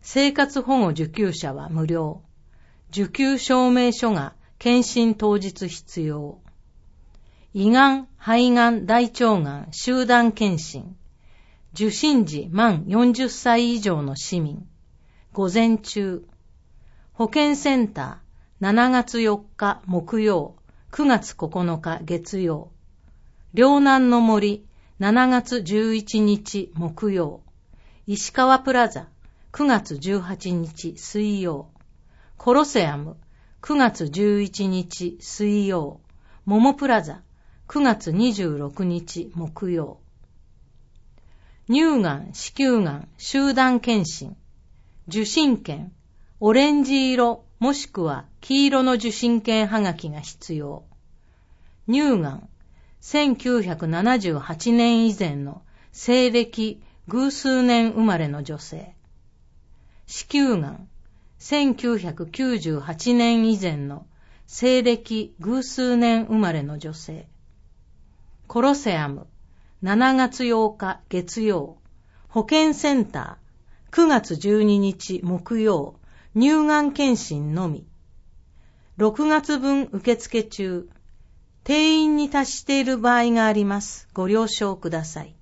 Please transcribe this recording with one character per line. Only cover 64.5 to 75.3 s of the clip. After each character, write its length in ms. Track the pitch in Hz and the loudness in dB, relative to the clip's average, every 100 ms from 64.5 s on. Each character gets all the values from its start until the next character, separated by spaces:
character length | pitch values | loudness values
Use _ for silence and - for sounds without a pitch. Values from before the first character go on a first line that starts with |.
| - 247 254 | -2 2 2
暦 520 | 240 233 - 220 208 - | 2 0 -4 -8 -8 -10
偶 240 | 170 254 | -4 -4
数 340 | 262 - 254 240 | -4 -4 0 2
年 280 | 233 226 | 2 2
生 140 | 220 220 | 0 0
ま 140 | 196 | 0
れ 120 | 160 | -2
の 140 | 147 147 | -6 -10
女 140 | 156 | -12
性。 360 | 156 - 160 - - - - - _ _ - - _ - - - | -14 -14 -16 -18 -20 -20 -20 -20 _ _ -20 -20 _ -20 -20 -8
コ 120 | 240 | 0
ロ 140 | 262 | 2
セ 240 | 277 226 170 | 2 0 -2
ア 80 | 147 | -4
ム、 220 | 139 - - - - - - | -8 -16 -20 -20 -20 -20 -10
七 320 | 190 208 262 | -2 2 4
月 300 | 262 254 254 247 | 4 0 -2 -2
八 180 | 226 220 214 | 2 0 -2
日 240 | 190 - - | -8 -8 -6
月 340 | 180 180 - | -8 -6 -4
曜。 360 | 220 185 143 - - - _ - - | -2 -2 -4 -14 -20 -20 _ -20 -6
保 160 | 226 | -4
健 300 | 214 311 311 | 0 2 2
セ 180 | 302 302 | 2 0
ン 140 | 277 208 | 0 -2
タ 320 | - - - - - - - - | -6 -12 -14 -20 -20 -20 -20 -6
ー、 20 | |
九 140 | - 339 | 2 4
月 280 | 262 - 160 | 4 0 -6
十 260 | 196 214 | 0 2
二 160 | 214 202 | 4 4
日 420 | 196 190 - 185 | 2 -2 -8 -6
木 380 | 180 | -4